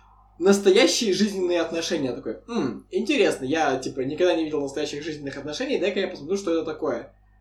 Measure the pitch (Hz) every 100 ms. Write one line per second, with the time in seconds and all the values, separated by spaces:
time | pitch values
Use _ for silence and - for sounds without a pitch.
0 | _ _ _ _ 180 202 196 196 262 -
1 | 226 175 208 190 175 175 165 170 - 165
2 | 131 - - - - 233 135 98 - 190
3 | 226 277 170 - 131 160 147 127 135 -
4 | 131 151 180 165 156 151 139 151 143 143
5 | 160 147 139 139 139 147 285 254 190 202
6 | 185 - 143 202 165 165 151 151 147 117
7 | - _ _ _